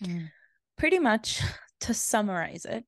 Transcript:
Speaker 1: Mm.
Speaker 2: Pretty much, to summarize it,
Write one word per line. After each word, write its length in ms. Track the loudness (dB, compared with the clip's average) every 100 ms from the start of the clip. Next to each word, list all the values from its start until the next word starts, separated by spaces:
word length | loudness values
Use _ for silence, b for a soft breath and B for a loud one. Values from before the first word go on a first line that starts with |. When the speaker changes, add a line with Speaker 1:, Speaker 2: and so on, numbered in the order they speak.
Speaker 1:
Mm. 280 | -6 -6 -6 B B B _ -2
Speaker 2:
Pretty 220 | 2 4
much, 420 | 4 2 0 -2 -2 B B -8
to 120 | -4
summarize 720 | -2 2 2 2 0 -4 -6 -6
it, 180 | -6